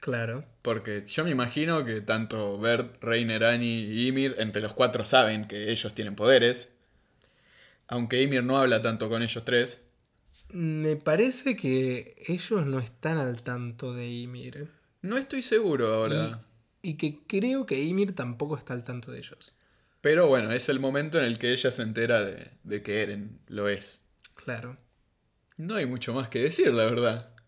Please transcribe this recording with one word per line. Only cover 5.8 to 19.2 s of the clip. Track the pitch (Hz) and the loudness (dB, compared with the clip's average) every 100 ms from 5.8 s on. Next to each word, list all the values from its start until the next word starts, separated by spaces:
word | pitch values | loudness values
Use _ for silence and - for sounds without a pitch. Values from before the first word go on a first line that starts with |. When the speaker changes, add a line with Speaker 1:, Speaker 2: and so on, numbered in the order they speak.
| 110 | -4
Speaker 2:
tienen | - 104 | -6 -8
poderes. | 101 110 135 120 123 - _ _ _ _ _ - _ _ _ - _ - | 0 6 8 8 2 -6 _ _ _ _ _ -20 _ _ _ -20 _ -8
Aunque | 120 117 127 | -6 0 2
Ymir | 139 131 | 2 2
no | 123 135 | 2 4
habla | 131 113 | 4 4
tanto | 117 110 110 | 2 -2 -2
con | 113 | -2
ellos | 117 117 | -2 -4
tres. | 113 123 123 - _ _ _ _ _ - - | 0 2 2 -4 _ _ _ _ _ -20 -14
Speaker 1:
Me | 180 165 156 156 151 | -4 -4 0 0 0
parece | 156 156 254 254 269 220 | 2 4 4 2 0 -2
que | 135 131 131 123 - - - | 0 0 0 -2 -8 -12 -6
ellos | 175 - 214 143 | -6 -2 0 0
no | 135 | -2
están | 120 - 156 160 | -4 -6 -2 -2
al | 131 117 | -2 -4
tanto | 123 123 120 117 131 | -6 -6 -8 -8 -10
de | 123 120 | -8 -8
Ymir. | 120 123 123 127 143 147 _ _ _ | -8 -10 -12 -14 -14 -14 _ _ _
Speaker 2:
No | 180 247 | -6 -4
estoy | 269 269 | -4 -4
seguro | 240 269 214 139 113 | 2 2 4 2 2
ahora. | 110 110 - - 113 - _ _ _ | 2 0 0 -2 -6 -14 _ _ _
Speaker 1:
Y, | 185 | -10
y | |
que | 151 156 147 - | -4 -6 -6 -6
creo | 196 240 269 254 | -2 0 0 -2
que | 135 | -2
Ymir | 151 185 196 | 0 0 0
tampoco | 180 120 117 147 151 | -2 -6 -6 -6 -6
está | - | -8
al | 123 | -10
tanto | 117 123 120 | -8 -12 -12
de | |
ellos. | 120 | -14